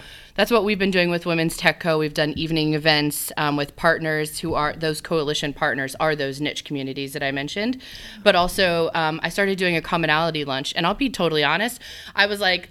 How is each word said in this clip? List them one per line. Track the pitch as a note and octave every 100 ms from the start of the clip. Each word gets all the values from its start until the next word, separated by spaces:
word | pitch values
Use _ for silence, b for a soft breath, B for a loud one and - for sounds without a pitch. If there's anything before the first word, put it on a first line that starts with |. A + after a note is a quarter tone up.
| B B B -
that's | G#3+
what | A#3
we've | G3 G#3
been | G3
doing | F#3 F3
with | E3+ F3
Women's | E3 E3 -
Tech | F3+ D#3
Co. | F3+ D#3+
We've | D#3
done | D3 D3+
evening | - D#3+ D#3+ D3+
events, | D3+ D#3 D3+ D3 C#3+ - -
um, | D3+ D3
with | C#3+ -
partners | E3+ D#3+ D#3+ D#3 D3+ -
who | E3+
are, | C#3 D3
those | D3 D#3+ D#3
coalition | - E3 C#3+ D3+ D3
partners | C3+ D#3 B2+ C3+ C3+
are | D#3 D3+
those | C#3 C3+
niche | D3 -
communities | - D3 C3+ C3+ C3+
that | C#3+
I | C#3+
mentioned. | C#3 C#3+ - A3 B3+ B B B G#3+
But | G#3
also, | F#3 F3 F3 F#3 E3+ E3
um, | E3+ D#3+ D#3+
I | -
started | - G3+ F#3+
doing | F#3 E3+
a |
commonality | D3+ F3 D#3+ D3+ E3 D#3
lunch. | C#3+ C3 C#3+ -
And | E3+
I'll |
be | G#3 C#4
totally | - E3+ D#3
honest, | C#3+ D#3+ A3+ - B B B -
I | G3+
was | G3+
like, | G3 F3+ F3